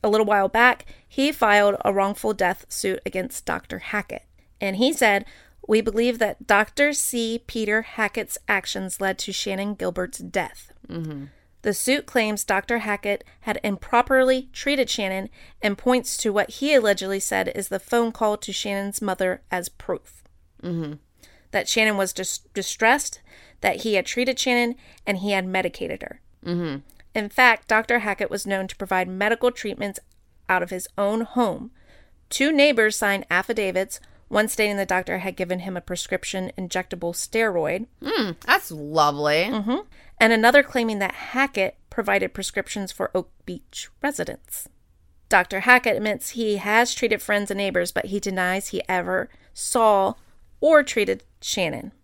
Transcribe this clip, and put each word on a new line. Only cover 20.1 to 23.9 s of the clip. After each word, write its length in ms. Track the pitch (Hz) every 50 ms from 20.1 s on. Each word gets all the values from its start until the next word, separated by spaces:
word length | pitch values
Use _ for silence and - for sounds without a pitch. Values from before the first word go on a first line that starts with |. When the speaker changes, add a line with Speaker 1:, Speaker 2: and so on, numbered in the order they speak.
| - - _ _ _ - _ _ _ _ -
Speaker 2:
Mm-hmm. 320 | 175 170 165 160 147 151 147 _ _ _ _ - - - _ _ _
Speaker 1:
That 180 | - 202 - -
Shannon 280 | - 226 220 220 208
was 160 | 196 196 185 -
dis-, 260 | - 185 - - - _ _ _
distressed, 680 | - 185 - - - 220 220 254 285 - - - - _ - - - - - - -
that 220 | - 202 175 - -
he 120 | 226